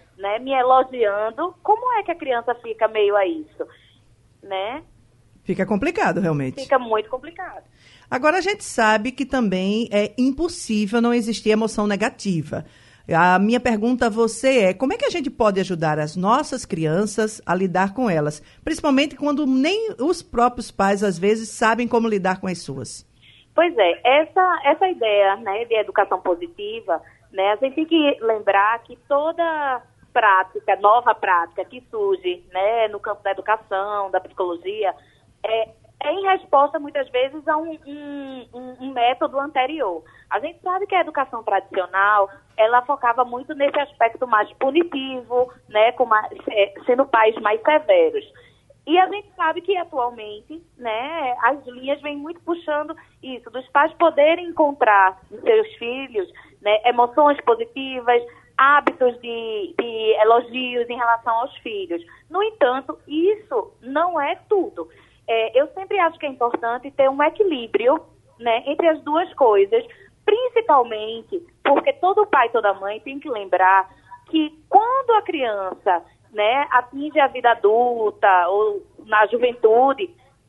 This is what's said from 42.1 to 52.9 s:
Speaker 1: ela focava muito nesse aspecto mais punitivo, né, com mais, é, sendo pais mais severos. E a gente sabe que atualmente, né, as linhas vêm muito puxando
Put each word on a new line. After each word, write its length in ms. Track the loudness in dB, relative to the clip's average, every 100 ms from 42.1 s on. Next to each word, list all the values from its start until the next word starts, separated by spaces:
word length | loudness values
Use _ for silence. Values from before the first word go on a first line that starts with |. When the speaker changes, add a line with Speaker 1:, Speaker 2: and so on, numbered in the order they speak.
| 4 2 -4 _ 0
Speaker 1:
ela 260 | 2 4
focava 420 | 2 -2 0 0
muito 300 | -2 -4 -8
nesse 240 | -2 -2 0
aspecto 480 | -4 0 -2 0 0
mais 260 | 0 0
punitivo, 960 | -2 0 0 0 -2 -8 -10 -4 -2 -2 -6 _
né, 240 | 2 2
com 140 | 2 2
mais, 260 | 2 0 -10 -4
é, 260 | 0 0 -2
sendo 220 | 0 0 2
pais 280 | 4 4 2
mais 240 | -2 -2
severos. 600 | 2 2 4 4 4 0 -8 _ _ _ _ _ 0
E 120 | 2
a 80 | 2
gente 200 | -2 -10 -4
sabe 240 | -4 -2
que 160 | -2 -4
atualmente, 840 | -4 -4 -4 -6 -14 -16 -18 -20 -20 -12
né, 600 | -6 -6 -6 -6 -6 0
as 200 | 0 -2 -8
linhas 340 | -12 -8 -6
vêm 160 | -8 -10
muito 240 | -12 -10
puxando 560 | -8 -6 -4 -6 -6